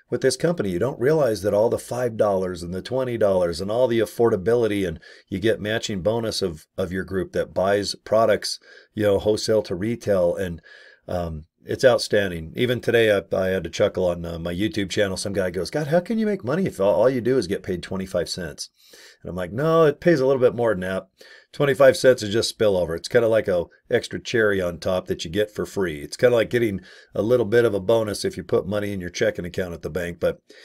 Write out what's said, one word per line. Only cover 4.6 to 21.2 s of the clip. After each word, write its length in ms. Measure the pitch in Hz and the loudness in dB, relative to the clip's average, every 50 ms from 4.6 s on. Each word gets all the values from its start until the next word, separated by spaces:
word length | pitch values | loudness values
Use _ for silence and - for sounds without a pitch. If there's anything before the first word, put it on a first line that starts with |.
| 117 104 104 101 95 87 | 2 2 0 0 -2 -2
and 100 | 80 78 - - - - _ _ | -4 -8 -12 -20 -20 -20 _ _
you 100 | 98 92 | -6 -2
get 220 | 98 113 104 - | 0 0 0 0
matching 400 | 98 104 110 117 - - 107 95 | -2 -4 -4 -4 -4 -6 -6 -4
bonus 400 | 78 104 117 117 113 110 101 - | -2 -2 -2 -2 -2 -4 -4 -4
of, 260 | 98 90 80 76 - _ _ - | -4 -4 -6 -10 -16 _ _ -6
of 120 | 98 85 | -6 -4
your 140 | 92 95 92 | -4 -6 -6
group 280 | - 98 95 85 - | -4 -4 -6 -6 -4
that 200 | - 87 82 - | -4 -4 -4 -4
buys 420 | - - 92 98 101 104 98 - - | -2 -2 0 2 2 0 0 -4 -6
products, 640 | - _ - 104 110 113 107 98 95 - - - - _ - - - - _ _ | -10 _ 0 2 4 4 4 2 2 -2 -6 -10 -10 _ -18 -20 -20 -20 _ _
you 80 | 107 | 0
know, 160 | 104 104 98 98 | 2 2 2 4
wholesale 440 | - 107 107 101 - 117 110 107 104 | 2 2 0 0 0 0 2 2 0
to 100 | - 98 | -2 -4
retail. 600 | 85 101 113 120 - - 110 98 92 87 87 85 | -4 -4 -4 -4 -4 -2 0 2 2 2 2 2
And, 280 | 95 98 87 82 78 - - - - - - - _ _ | 0 -4 -6 -8 -10 -14 -20 -20 -20 -20 -20 -20 _ _
um, 380 | - 92 90 85 82 80 78 78 _ _ _ _ | -6 -4 -4 -4 -6 -8 -10 -12 _ _ _ _
it's 180 | - 113 - 135 | -8 -2 2 4
outstanding. 680 | 123 117 104 - - 107 104 101 92 87 82 80 80 - | 4 4 4 2 0 0 0 0 0 -4 -6 -8 -8 -4
Even 240 | 120 123 120 127 113 | -2 -2 0 -2 -2
today, 340 | - 123 113 117 113 107 101 | 0 2 2 4 4 4 4
I, 220 | 98 95 - 101 | 2 0 -2 -2
I 120 | 95 95 95 | -2 0 0
had 160 | 95 92 82 | -2 -2 -4
to 40 | 80 | -4
chuckle 380 | - - 104 95 - 92 92 | -2 0 0 0 2 0 0
on, 180 | 87 87 87 85 | 0 0 -2 -6
uh, 140 | 85 85 82 | -8 -8 -8
my 160 | 82 87 87 | -6 -6 -4
YouTube 340 | 87 107 107 - 107 98 95 | -2 -4 -2 -2 -4 -4 -2
channel. 300 | - 107 101 95 92 90 | -2 -2 -2 0 -2 -4
Some 160 | - 104 95 | -6 -4 -2
guy 160 | 98 92 90 | -2 -2 -2
goes, 180 | 85 95 85 - | -2 -4 -6 -4
"God, 200 | - 151 156 139 | -4 -6 -2 0
how 120 | 160 180 | 0 0
can 180 | 180 - 233 220 | 0 0 -2 -2
you 60 | 220 | -2
make 180 | 208 202 - | -2 -2 -4
money 220 | - 120 147 190 190 | -4 -2 -2 -2 -2
if 160 | 127 - - | -2 -2 2
all, 140 | 95 101 90 | 2 4 4
all 160 | 90 113 131 | 4 4 4
you 100 | 139 120 | 2 2
do 160 | 107 123 135 | 0 0 0
is 100 | 131 98 | 0 0
get 160 | 85 98 90 | 0 -4 -4
paid 200 | - - 92 85 | -4 -6 -6 -6
twenty-five 480 | - - 98 95 95 - - 90 80 - | -6 -6 -6 -6 -6 -4 -2 -2 -2 -4
cents?" 400 | - 92 87 76 71 - - - _ _ _ _ - - - - - _ | -6 -8 -8 -10 -10 -12 -16 -16 _ _ _ _ -20 -20 -20 -20 -20 _
And 80 | - - | -14 -12
I'm 80 | 87 | -8
like, 160 | 90 90 85 | -8 -8 -8
"No, 320 | 98 123 151 160 165 165 160 | -4 -2 0 2 4 6 6
it 160 | 147 147 - | 4 2 2
pays 200 | - 175 165 135 | 4 4 4 4
a 60 | 131 | 4
little 140 | 135 139 127 | 2 4 4
bit 140 | 123 117 - | 4 4 4
more 160 | 117 120 113 | 2 0 0
than 100 | 104 90 | 0 0
that. 280 | 92 92 95 92 - - _ _ | -2 -4 -4 -4 -6 -8 _ _